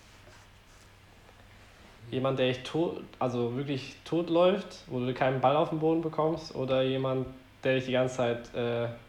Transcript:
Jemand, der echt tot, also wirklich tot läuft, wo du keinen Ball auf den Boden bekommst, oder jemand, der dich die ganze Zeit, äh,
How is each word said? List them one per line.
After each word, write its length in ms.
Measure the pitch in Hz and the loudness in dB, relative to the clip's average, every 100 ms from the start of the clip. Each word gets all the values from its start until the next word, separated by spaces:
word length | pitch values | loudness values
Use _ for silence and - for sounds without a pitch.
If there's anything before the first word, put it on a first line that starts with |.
| - - - - - - - - - - - - - - - - - - - - 117 | -20 -20 -20 -20 -20 -20 -20 -20 -20 -20 -20 -20 -20 -20 -20 -20 -20 -20 -20 -20 -6
Jemand, 300 | 127 135 131 | -2 0 2
der 80 | 127 | 0
echt 160 | 123 - | 0 -4
tot, 360 | 156 170 - - - | -2 -2 -4 -12 -4
also 360 | 127 120 120 123 | -2 0 -2 -2
wirklich 380 | 139 135 - - - | -4 -6 -6 -14 -4
tot 240 | 165 175 | -2 2
läuft, 480 | 165 180 196 - - - | 4 6 4 -2 -16 -8
wo 120 | 127 | -4
du 140 | 123 | -2
keinen 280 | 127 131 135 | 0 0 4
Ball 160 | 131 147 | 4 4
auf 120 | 160 | 2
den 100 | 160 | 0
Boden 220 | 160 165 | 2 2
bekommst, 540 | 160 160 156 160 - - | 0 0 0 0 -6 -6
oder 280 | 131 131 | 0 2
jemand, 440 | 131 135 135 131 127 - - - 135 | 2 0 0 -2 -4 -10 -20 -4 0
der 100 | 131 | 0
dich 100 | 127 | 2
die 60 | |
ganze 220 | 127 131 - | 2 2 2
Zeit, 380 | 123 117 - - | 0 0 -4 -4
äh, 320 | 120 120 117 117 | -2 -2 -4 -6